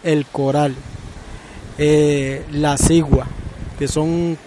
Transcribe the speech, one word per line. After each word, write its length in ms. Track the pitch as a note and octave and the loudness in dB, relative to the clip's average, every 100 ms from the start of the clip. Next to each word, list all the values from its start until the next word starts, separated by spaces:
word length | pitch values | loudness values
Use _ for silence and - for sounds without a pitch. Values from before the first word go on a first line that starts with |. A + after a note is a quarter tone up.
el 240 | E3+ D3+ C#3 | 2 0 0
coral, 480 | - C3+ C#3+ D3 C3 - - - - - - - - - - | -2 2 2 0 -2 -12 -14 -14 -16 -16 -16 -16 -18 -14 0
eh, 640 | D3 D3+ D3 C#3+ C3+ C3+ - | 4 6 4 2 -2 -6 -6
la 260 | D3 D3 C#3+ | 0 0 2
cigua, 480 | - E3 D3 C3+ B2 - - - - - | 4 4 4 2 0 -10 -12 -12 -14 -6
que 80 | C#3+ | -2
son 520 | D#3 D#3+ E3+ E3+ D#3 | 0 0 0 0 -4